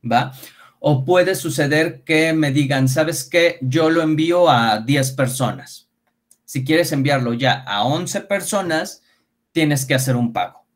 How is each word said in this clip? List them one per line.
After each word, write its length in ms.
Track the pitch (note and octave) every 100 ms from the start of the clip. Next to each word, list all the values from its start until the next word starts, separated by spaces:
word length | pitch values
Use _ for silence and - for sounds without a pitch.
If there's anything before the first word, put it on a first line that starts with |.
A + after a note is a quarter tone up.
¿va? 300 | A#2+ A#2+ C3 - - - - _
O 240 | D3 C#3
puede 320 | C3 F3+ F3+ F#3
suceder 680 | E3 D#3+ C#3+ D3+ D#3+ -
que 280 | - D#3 D#3+
me 200 | D#3+ D3
digan, 360 | C#3 C#3 C3+ C3
"¿Sabes 380 | C3+ D#3 E3 -
qué? 320 | F3 E3+ -
Yo 280 | C3 D3+ D#3
lo 120 | E3
envío 480 | D#3 D#3 D#3+ F3 E3+
a 300 | B2 A2+ G#2+
diez 320 | A2+ C#3 C3
personas". 800 | - B2+ - A#2+ - - - _ _ _ _ _ _ -
Si 180 | C3
quieres 300 | C3+ D#3+ E3
enviarlo 400 | D3 C#3 C3+ A#2+
ya 300 | A#2 C3 - -
a 160 | G2+
once 380 | A#2 D#3+ F3 G3+
personas, 840 | - G3+ F#3+ G3+ F3+ D#3 F#3 - _ _ _ _ _
tienes 340 | E3 D3+ C#3+ C3+
que 100 | C3+
hacer 200 | C3 A#2+
un 160 | A#2
pago. 340 | A2+ F#2 - _